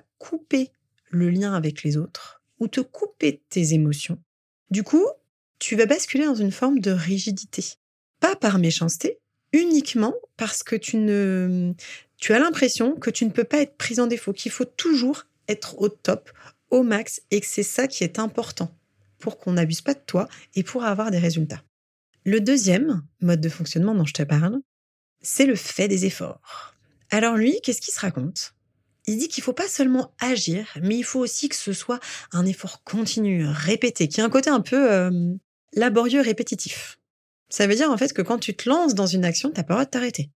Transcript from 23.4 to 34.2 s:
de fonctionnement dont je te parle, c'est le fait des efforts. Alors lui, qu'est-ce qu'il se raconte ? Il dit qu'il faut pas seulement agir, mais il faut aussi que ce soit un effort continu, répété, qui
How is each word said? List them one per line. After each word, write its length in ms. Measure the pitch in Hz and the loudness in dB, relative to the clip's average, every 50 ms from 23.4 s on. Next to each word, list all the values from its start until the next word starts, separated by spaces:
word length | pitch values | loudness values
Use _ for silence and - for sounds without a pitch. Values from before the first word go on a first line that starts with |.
de 80 | 160 165 | 0 -2
fonctionnement 460 | - - 160 - - 165 185 220 226 | -4 -6 -8 -4 0 0 0 2 2
dont 100 | 185 156 | 0 0
je 80 | 147 - | 0 -2
te 100 | - 147 | -4 -2
parle, 360 | 147 151 147 165 190 240 277 - _ _ _ _ _ _ _ _ _ _ _ | 0 2 2 2 0 -2 -4 -6 _ _ _ _ _ _ _ _ _ _ _
c'est 240 | - - - - 277 | -10 -2 2 4 4
le 100 | 269 220 | 4 2
fait 320 | - - - - - 196 | 0 -4 -6 -4 -2 0
des 180 | 202 196 180 190 | 0 0 0 0
efforts. 680 | 190 - - 85 - - - _ - - - - - _ _ _ _ _ _ _ - | -2 -2 -4 -10 -12 -12 -16 _ -18 -18 -16 -18 -18 _ _ _ _ _ _ _ -2
Alors 260 | 208 220 233 233 226 | 0 2 2 2 2
lui, 240 | 214 220 262 381 - | 2 2 2 0 0
qu'est-ce 200 | - 262 240 - | -2 -2 -4 -2
qu'il 120 | - - - | -6 -8 -6
se 60 | - | -4
raconte ? 540 | 202 185 - 131 127 175 - - - - - _ _ _ _ _ _ _ _ _ _ | -4 -4 -4 -4 -6 -6 -6 -8 -10 -12 -14 _ _ _ _ _ _ _ _ _ _
Il 100 | 214 214 | -4 -2
dit 100 | 226 330 | -2 -4
qu'il 160 | 330 - - - | -4 -6 -4 -4
faut 100 | 262 247 | -4 -4
pas 140 | - 381 | -2 -4
seulement 460 | 392 - - 269 254 254 254 254 - _ - | -4 0 2 2 2 2 2 0 -4 _ -4
agir, 580 | 247 254 254 202 - 165 165 208 220 - - 147 | -2 -2 0 0 0 -2 -2 -4 -6 -8 -8 -4
mais 140 | 175 202 226 | -2 0 0
il 80 | 240 240 | 0 -2
faut 160 | - - 262 | -2 -2 -2
aussi 300 | 247 - - - 294 285 | -2 -2 -2 -4 -4 -4
que 60 | - | -6
ce 180 | - - 202 185 | -6 -6 -6 -6
soit 260 | - - - 247 247 - - - - - - | -6 -4 -6 -6 -6 -8 -12 -14 -14 -12 -4
un 140 | - 175 180 | -2 0 0
effort 380 | 190 185 - 190 180 - - _ | 0 -2 -4 -8 -14 -16 -18 _
continu, 600 | - 196 226 220 - - 226 208 202 185 170 151 | -6 -4 -2 -2 -2 0 0 0 2 2 2 0
répété, 600 | 147 151 151 147 180 226 226 247 233 - - 165 | 0 -2 -2 0 0 2 2 2 0 2 0 0
qui 140 | 143 - 220 | 0 2 0